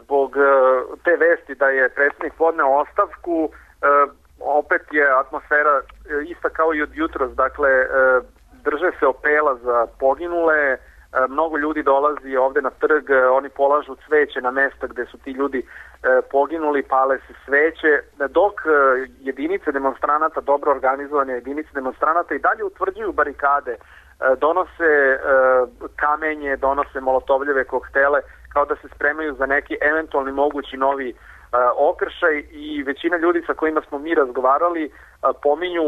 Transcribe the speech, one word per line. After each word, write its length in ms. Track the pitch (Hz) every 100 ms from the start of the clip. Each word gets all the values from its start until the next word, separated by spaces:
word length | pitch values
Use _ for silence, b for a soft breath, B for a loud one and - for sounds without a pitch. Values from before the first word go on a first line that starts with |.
zbog, 340 | - 143 135 139
e, 40 | 139 135 131 131 123 -
te 80 | - 160 160
vesti 300 | 165 - 135
da 120 | 135
je 220 | 135 127
predsjednik 440 | - 143 - 160 -
podneo 420 | 165 165 143 139
ostavku, 680 | 147 - 202 - 175 165 151
e, 380 | - - _ 143 143 143 - _ _
opet 420 | 127 147 147 175 -
je 140 | 151 143 131
atmosfera, 560 | 139 120 - 147 151 139
e, 20 | - - - 147 151
ista 180 | 170 165
kao 240 | - 160
i 80 | 151
od 80 | 147
jutros, 380 | 131 160 - 127 120
dakle, 340 | 131 - 143
e, 160 | 131 131 135 131 127 123 _ _ -
drže 280 | - 147 175 -
se 60 | 139
opela 520 | 127 143 151 151 123
za 240 | 123 120 113 -
poginule, 600 | 135 139 175 175 165 156 143
e, 40 | 127 b b b 131 127
mnogo 280 | 135 165 156
ljudi 260 | 151 151
dolazi 520 | 139 135 147 147 135 131
ovde 260 | 131 135
na 80 | 131
trg, 400 | - 151 151 127
e, 180 | 135 127
oni 220 | 131 139
polažu 460 | - 139 147 - 131 -
cveće 340 | 151 143 135
na 100 | 127
mesta 360 | 131 135 - 127
gde 180 | 120 120
su 120 | 120
ti 140 | -
ljudi, 280 | 131 139 135
e, 80 | - B B B - 127 123
poginuli, 520 | 139 143 165 151 143
pale 340 | - 131 131 131
se 160 | - - -
sveće, 460 | 139 160 160 160 143 - _ 139
dok, 260 | 147 196 202 156
e, 40 | 147 135 127 131 123
jedinice 520 | 135 131 151 196 156
demonstranata, 720 | 139 135 135 143 151 160 143
dobro 300 | 127 143 147
organizovane 600 | 131 131 135 143 147 135
jedinice 360 | 127 120 147 151
demonstranata 640 | 139 131 - 147 170 170 147
i 40 |
dalje 240 | 170 208
utvrđuju 480 | 202 - 190 190 214
barikade, 600 | 151 147 139 143 143 139
e, 60 | 113 b b b b 131 127
donose, 500 | 143 175 175 - 165 147 139
e, 60 | 135 156 131 131 131 123 - - -
kamenje, 640 | 147 151 156 151 143 135
donose 420 | 135 135 143 139
molotovljeve 640 | 131 131 - 135 143 135
koktele, 560 | 123 127 - 139 139 143 - b b
kao 160 | 143 143
da 100 | 147
se 120 | - -
spremaju 400 | 147 151 156 127
za 100 | 135
neki 320 | 143 - 160
eventualni 500 | 147 160 156 147 135
mogući 460 | 139 143 143 131 131
novi, 320 | 135 139 127
e, 60 | 110 B B B 123 123 120
okršaj 580 | 147 175 165 - 175 151 -
i 320 | 151 151 147
većina 340 | 139 135 165 175
ljudi 260 | 170 170 165
sa 60 |
kojima 280 | 143 160 156 -
smo 120 | 143
mi 160 | 151 160
razgovarali, 680 | 131 120 127 143 170 170 151
e, 40 | b b b 135 123
pominju, 440 | 147 151 180 175